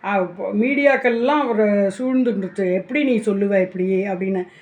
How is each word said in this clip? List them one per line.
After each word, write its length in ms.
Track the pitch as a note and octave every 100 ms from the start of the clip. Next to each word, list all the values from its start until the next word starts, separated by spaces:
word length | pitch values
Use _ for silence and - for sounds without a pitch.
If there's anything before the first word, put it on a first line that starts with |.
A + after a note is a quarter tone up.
அ, 180 | G3 G3+
ப-, 320 | F3 F3+ F#3+ G#3
மீடியாக்கள்லாம் 800 | B3 C#4+ C#4+ C4 B3 A#3 B3 D4
அவரை 260 | B3+ G#3+ G#3+
சூழ்ந்துருந்துச்சு. 1080 | G3+ G3 F#3+ B3+ C4 A#3+ G3 F#3 - F#3
"எப்படி 300 | F#3 - C4
நீ 120 | C#4 A3+
சொல்லுவ 440 | A3 G3 G3+ G3
இப்படி?" 240 | F#3 F#3
அப்படின்னு. 640 | F#3 F#3+ G3+ F#3 F#3+ F#3+ F3+ -